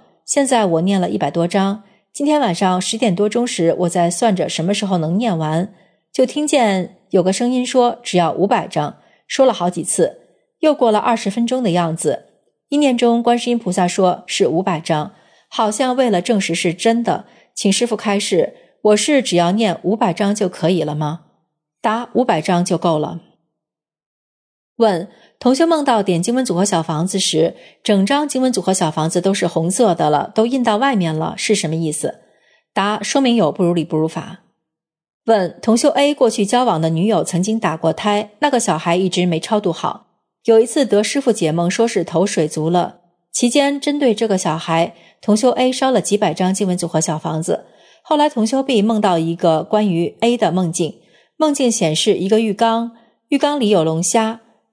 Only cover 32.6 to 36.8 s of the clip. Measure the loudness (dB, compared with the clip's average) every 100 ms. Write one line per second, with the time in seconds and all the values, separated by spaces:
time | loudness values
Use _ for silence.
32.6 | _ -4 -2 -2 -2 0 2 2 2 2
33.6 | 0 0 -2 -2 -2 -4 -12 -16 _ _
34.6 | _ _ _ _ _ _ 0 2 0 -4
35.6 | 0 2 2 2 0 2 0 2 0 2
36.6 | 2 0